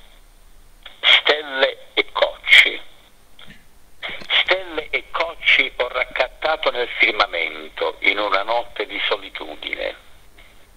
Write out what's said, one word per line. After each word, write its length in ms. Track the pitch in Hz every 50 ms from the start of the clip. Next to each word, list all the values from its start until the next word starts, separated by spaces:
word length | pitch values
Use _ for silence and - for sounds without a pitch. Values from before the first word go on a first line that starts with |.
| - - - - - - - - - - - - - - - - - - - -
Stelle 760 | - - - - - - 147 151 151 147 135 131 135 131 - - - - -
e 120 | - 135 - -
cocci. 680 | - - - - - - - - - - - - - - - - - - - - - - - - - - - - - - - - - - - - - - - - - - - - - -
Stelle 460 | - - - - 175 160 151 151 -
e 160 | - 127 123 -
cocci 600 | - - 165 170 160 - - - - - 139 127 -
ho 120 | - 127 123
raccattato 840 | 123 127 123 - - - 131 - - - - 156 160 160 - -
nel 180 | 123 120 120 113 -
firmamento 1000 | - - 107 101 104 101 101 90 85 82 78 78 78 78 78 - - 85 80 78 -
in 180 | - 98 98 101
una 240 | 104 101 95 95 101
notte 440 | 107 117 120 117 - - - 104
di 120 | 98 98 101 98
solitudine. 880 | - 117 101 101 98 - - - - - - - - - - 50 50 - - - - - - - - - - - - - - - - -